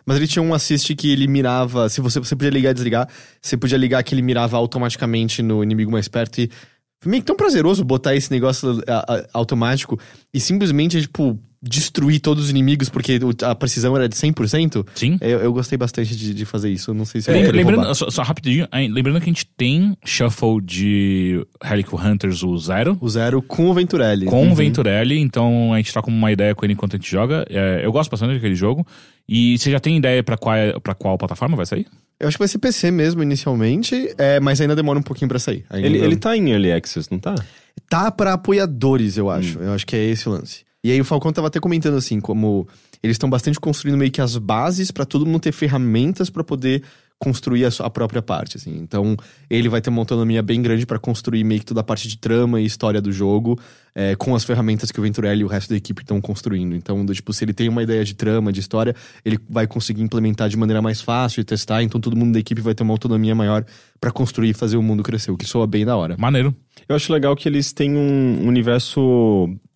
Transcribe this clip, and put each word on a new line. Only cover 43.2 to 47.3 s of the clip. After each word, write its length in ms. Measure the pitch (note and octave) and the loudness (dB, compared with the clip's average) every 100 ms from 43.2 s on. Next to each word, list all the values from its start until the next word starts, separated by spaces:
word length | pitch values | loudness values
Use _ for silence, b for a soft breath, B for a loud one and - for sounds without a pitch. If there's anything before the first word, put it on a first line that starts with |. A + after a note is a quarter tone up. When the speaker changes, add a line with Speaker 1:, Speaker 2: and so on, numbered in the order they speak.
| C#3 | 0
Speaker 1:
bastante 300 | B2 D#3 D3 | 0 0 -2
construindo 380 | D#3 D3 C#3+ C#3 | -2 -2 0 0
meio 120 | C3+ | 0
que 100 | C3+ | 0
as 140 | B2 A#2 | -2 -2
bases 520 | G2+ A2 D3+ F#3 F#3 | -2 0 0 -2 -4
pra 140 | - | -4
todo 220 | C3+ C#3+ D#3 | -2 0 0
mundo 140 | D#3+ | 0
ter 120 | D#3+ | -2
ferramentas 800 | - D3 C3 B2 A2 C#3+ F#3+ F#3 | -2 0 0 2 2 2 0 -4
pra 140 | D#3+ | -6
poder 380 | E3 C#3 C3 C3+ C3+ B B - | -6 -4 0 -2 -4 B B -6
construir 460 | C3+ | -4